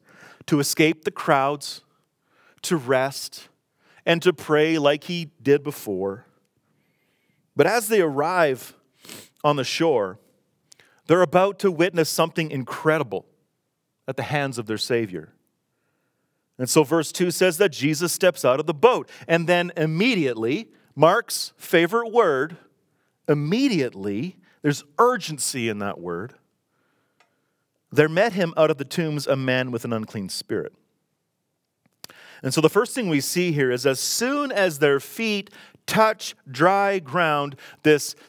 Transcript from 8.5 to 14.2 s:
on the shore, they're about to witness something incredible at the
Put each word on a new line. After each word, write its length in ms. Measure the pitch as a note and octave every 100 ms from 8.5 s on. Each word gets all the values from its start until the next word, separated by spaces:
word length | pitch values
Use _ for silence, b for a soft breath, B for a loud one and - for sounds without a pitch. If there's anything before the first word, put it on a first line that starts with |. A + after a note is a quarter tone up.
| B2 - - _ B B B B B
on 140 | D3 C#3+
the 60 |
shore, 540 | B2 - E3 B2 F#2+ F#2 _ _ _ _ _ b b b -
they're 160 | F3
about 380 | F3 F3+ G3+ G3
to 120 | G3
witness 380 | D#3 F3+ E3 D#3
something 400 | - E3 - D#3
incredible 800 | C3+ A#2+ - D#3 D#3 B2+ G2 - _ _ _ _ _ _ _ -
at 100 |
the 60 | C3+